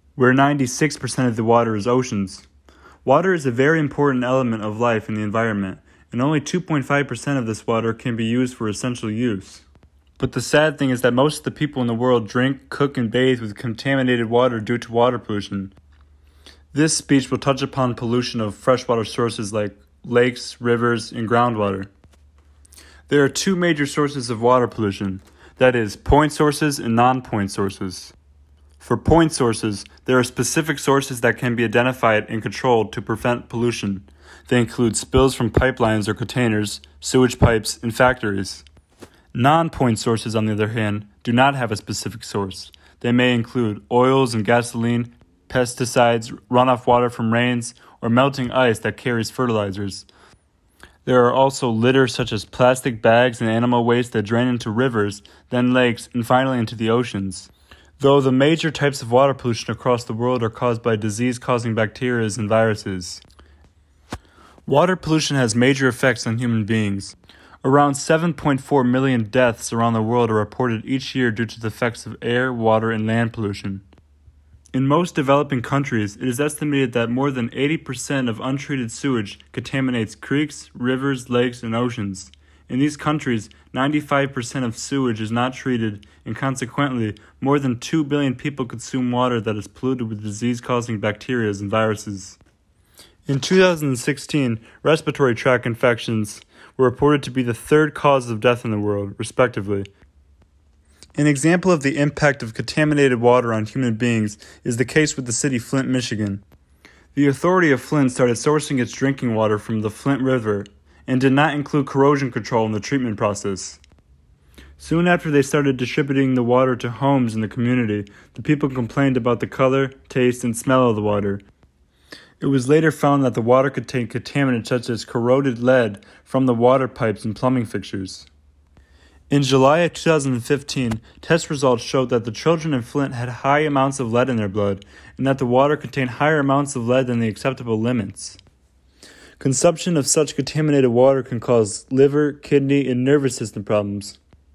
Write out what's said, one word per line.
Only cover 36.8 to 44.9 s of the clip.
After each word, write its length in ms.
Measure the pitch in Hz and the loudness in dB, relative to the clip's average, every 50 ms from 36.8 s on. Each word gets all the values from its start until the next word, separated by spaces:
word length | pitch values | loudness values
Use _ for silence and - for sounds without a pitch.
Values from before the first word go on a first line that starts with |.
| - - _ _ | -16 -20 _ _
sewage 380 | - - - 131 127 120 123 | -4 0 4 4 4 4 4
pipes, 400 | - - 120 117 110 104 - - - - | 2 2 4 4 2 -2 -4 -8 -6 -6
and 120 | 117 104 | -4 0
factories. 720 | - 131 127 127 - - 104 98 98 95 - - - - _ _ - - _ _ _ - - _ _ _ _ - | 2 4 4 2 0 -2 -4 -4 -4 -6 -8 -10 -16 -20 _ _ -20 -20 _ _ _ -20 -20 _ _ _ _ -4
Non-point 640 | - 123 139 156 165 170 160 - - 139 120 110 - | 0 2 4 4 4 2 0 -2 0 0 0 0 0
sources, 360 | - 123 113 107 - 117 104 | 0 0 -2 -2 -2 -4 -2
on 120 | 113 107 | -2 -2
the 60 | 107 107 | -2 0
other 160 | 104 107 104 | -2 -2 -2
hand, 380 | 113 117 107 104 104 104 104 - _ _ | -2 -2 -2 -2 -4 -6 -8 -12 _ _
do 100 | - 120 | -4 0
not 220 | 117 123 131 143 139 | 2 4 4 4 2
have 180 | 135 123 104 | 0 -2 -4
a 40 | 107 | -4
specific 480 | 101 - - 104 - - 104 95 117 - | -6 -6 -8 -8 -8 -8 -10 -12 -12 -12
source. 480 | - - 104 98 95 95 - - - - - _ _ _ _ | -8 -6 -4 -4 -6 -8 -12 -18 -20 -20 -20 _ _ _ _
They 100 | - 120 | -2 0
may 240 | 120 123 123 123 123 | 2 4 4 4 2
include 500 | 117 113 - - 127 117 107 104 - - - | 0 -2 -2 -2 -2 -2 -2 -2 -6 -6 0
oils 420 | 120 120 127 131 135 135 135 120 117 | 2 4 4 4 4 4 2 2 0
and 100 | 110 104 | -2 0
gasoline, 720 | 110 117 120 117 - - 117 117 120 | 2 2 2 2 -2 -4 -4 -2 0